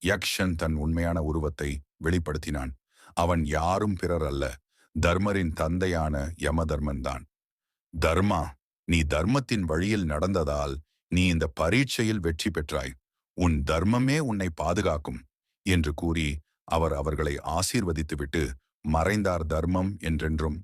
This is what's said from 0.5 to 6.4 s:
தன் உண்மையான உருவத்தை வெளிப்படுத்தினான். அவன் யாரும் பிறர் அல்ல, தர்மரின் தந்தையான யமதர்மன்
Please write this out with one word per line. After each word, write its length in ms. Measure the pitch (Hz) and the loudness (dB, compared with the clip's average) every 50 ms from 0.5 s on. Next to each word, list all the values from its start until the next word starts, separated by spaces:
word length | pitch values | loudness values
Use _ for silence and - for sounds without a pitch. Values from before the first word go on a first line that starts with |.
| 85 | 0
தன் 180 | 80 85 78 78 | 0 0 0 0
உண்மையான 480 | 76 76 80 82 85 85 85 85 82 | 0 0 0 0 0 0 0 0 0
உருவத்தை 480 | 78 76 76 80 78 76 73 - 73 71 71 71 - _ _ - 73 | 0 0 0 0 -2 -2 -4 -4 -6 -6 -6 -6 -10 _ _ -4 0
வெளிப்படுத்தினான். 680 | 80 90 87 80 78 73 73 - 82 73 69 67 65 65 - _ _ _ _ - - - | 0 0 2 0 -2 -4 -4 -4 -4 -4 -4 -4 -6 -8 -12 _ _ _ _ -20 -6 -2
அவன் 300 | - 85 87 87 85 76 | 0 2 2 2 2 0
யாரும் 500 | 71 73 76 80 87 92 101 107 104 95 | 0 0 0 2 0 0 0 0 0 -2
பிறர் 300 | 82 90 87 87 78 76 | -2 -2 -2 -2 -2 -2
அல்ல, 180 | 71 69 69 67 65 - - _ _ _ _ _ _ - | -2 -2 -2 -2 -4 -6 -10 _ _ _ _ _ _ -2
தர்மரின் 580 | 78 85 85 87 92 101 104 98 98 90 80 80 | 0 2 2 2 2 2 0 0 0 0 0 -2
தந்தையான 600 | - 80 80 85 90 95 90 85 82 80 78 73 69 69 73 82 | -2 -2 0 0 0 0 0 0 0 0 0 -2 -2 -4 -6 -6
யமதர்மன் 640 | - | -4